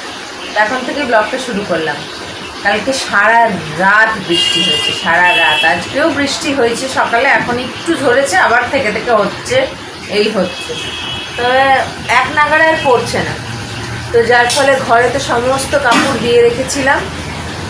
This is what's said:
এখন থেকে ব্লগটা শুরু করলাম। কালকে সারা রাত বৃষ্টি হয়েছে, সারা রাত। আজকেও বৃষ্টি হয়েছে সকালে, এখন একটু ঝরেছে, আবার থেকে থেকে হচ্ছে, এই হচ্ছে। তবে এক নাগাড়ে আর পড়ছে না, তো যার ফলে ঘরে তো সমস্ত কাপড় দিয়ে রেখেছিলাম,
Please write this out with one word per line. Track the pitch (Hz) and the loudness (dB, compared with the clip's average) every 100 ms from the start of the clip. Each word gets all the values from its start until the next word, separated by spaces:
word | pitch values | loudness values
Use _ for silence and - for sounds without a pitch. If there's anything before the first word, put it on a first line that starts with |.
| - - - - - 208 | -12 -12 -14 -12 -6 0
এখন | 220 254 254 | 0 -2 -4
থেকে | 269 | -4
ব্লগটা | 262 226 214 254 - | 0 0 0 -4 -4
শুরু | 202 202 | -4 -2
করলাম। | 165 156 143 - - - - - - | -2 -2 -6 -10 -12 -12 -12 -14 -4
কালকে | 202 208 226 | -2 0 -2
সারা | 262 - 208 214 233 226 175 156 156 | -4 0 2 4 4 4 0 -6 0
রাত | 190 214 226 - 180 | 4 4 4 2 0
বৃষ্টি | 170 - 175 | 0 2 0
হয়েছে, | - - - - | 2 0 -2 -2
সারা | 175 170 180 175 | 0 4 4 4
রাত। | 156 156 165 | 2 2 2
আজকেও | 180 - 269 330 | 0 -2 0 0
বৃষ্টি | 269 277 - 311 | 0 -2 -2 -2
হয়েছে | 269 233 233 262 | 0 0 0 -4
সকালে, | 285 220 233 269 | -2 0 2 2
এখন | 226 247 240 | 2 0 -4
একটু | 254 - - | -4 -6 -4
ঝরেছে, | 320 269 254 277 370 | 0 2 2 2 2
আবার | 233 240 247 | 4 2 0
থেকে | 285 214 | -2 -2
থেকে | 214 247 | -2 0
হচ্ছে, | 220 196 - - 262 262 - - - - | 2 2 -4 -2 0 0 -6 -14 -14 -4
এই | 202 226 | 0 0
হচ্ছে। | 214 170 - - 160 - - - - - - | 0 -2 -4 -8 -8 -8 -10 -8 -8 -8 -4
তবে | 247 262 269 262 - - - | 2 4 4 2 0 -6 0
এক | 240 254 302 | 0 2 2
নাগাড়ে | 294 311 320 | 2 4 4
আর | 320 | 2
পড়ছে | 285 233 - 196 | 2 2 2 -4
না, | - - - - - - - - - | -4 -6 -8 -10 -10 -10 -8 -8 -2
তো | 233 | 0
যার | 233 240 240 | 4 4 4
ফলে | 285 277 262 220 | 2 2 2 2
ঘরে | 240 247 | 2 2
তো | 277 | 0
সমস্ত | - 240 247 269 - 294 | -2 -2 0 0 0 0
কাপড় | 254 262 269 226 | 2 2 2 0
দিয়ে | 240 240 | 2 4
রেখেছিলাম, | 233 240 262 285 269 311 381 - - - - - | 4 2 -4 0 0 0 -2 -8 -10 -10 -10 -10